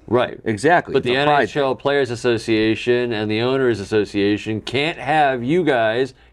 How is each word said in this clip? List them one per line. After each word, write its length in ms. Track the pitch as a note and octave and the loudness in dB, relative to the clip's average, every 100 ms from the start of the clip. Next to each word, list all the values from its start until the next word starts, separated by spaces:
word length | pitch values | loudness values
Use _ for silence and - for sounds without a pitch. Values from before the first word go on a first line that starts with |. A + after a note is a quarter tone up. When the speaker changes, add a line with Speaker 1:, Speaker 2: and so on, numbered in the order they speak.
| - | -2
Speaker 1:
Right. 340 | B2 A2+ - | 0 0 -4
Speaker 2:
Exactly. 500 | A2 G#2 D3 E3+ - | -6 -2 2 2 2
Speaker 1:
But 80 | C3 | -2
the 100 | A#2+ | 0
Speaker 2:
It's 100 | B2+ | 0
a 40 | D3 | 2
pride 100 | C#3+ | 2
Speaker 1:
N 60 | |
H 120 | A2 D3+ | 0 0
L 160 | C3+ | -2
Speaker 2:
thing. 60 | B2 | -2
Speaker 1:
Players 280 | C#3+ C#3+ B2 | -2 0 0
Association 1000 | A#2 B2 A2 - A2 A2 G#2 A#2+ B2 B2 | -2 0 0 0 0 2 0 0 0 0
and 180 | G#2+ G#2+ | -4 -2
the 120 | G#2+ | -2
Owners 360 | B2 C3+ B2+ G2+ | 0 0 0 0
Association 840 | F#2+ G#2+ G2 G2+ G2+ G#2 G#2+ G#2+ | 0 0 0 0 0 0 -2 -6
can't 340 | - C3 D3+ - | -4 -4 -2 -4
have 460 | B2+ D#3 C#3+ B2+ | -2 2 2 0
you 180 | A#2+ F3 | 0 0
guys 500 | D#3 B2+ A2 A#2 C3+ - _ | 2 2 2 0 -2 -6 _